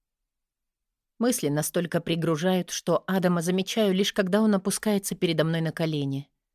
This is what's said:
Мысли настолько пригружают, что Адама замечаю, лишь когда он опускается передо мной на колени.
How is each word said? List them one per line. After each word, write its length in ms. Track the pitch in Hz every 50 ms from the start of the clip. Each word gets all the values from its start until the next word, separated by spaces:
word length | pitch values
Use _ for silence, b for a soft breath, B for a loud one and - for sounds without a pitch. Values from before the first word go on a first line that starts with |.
| _ _ _ _ _ _ _ _ _ _ _ _ _ _ _ _ _ _ _ _ _ _ _ -
Мысли 300 | 226 254 - - - 143
настолько 520 | 143 151 151 - - 180 175 160 - 170
пригружают, 720 | - - 175 170 165 165 160 143 175 185 185 180 175 -
что 340 | - - - - 165 - -
Адама 360 | - 185 190 175 180 180 175
замечаю, 520 | 160 180 180 190 185 - - 233 214 196 185
лишь 180 | 185 202 -
когда 280 | - - 190 180 190 214
он 140 | 220 214 208
опускается 600 | 185 - 196 190 - - 220 208 196 196 - 190
передо 300 | - 180 170 165 156 156
мной 160 | 160 165 165
на 100 | 165 156
колени. 580 | - - 165 160 156 147 139 139 135 139 143 _ _ _ _ _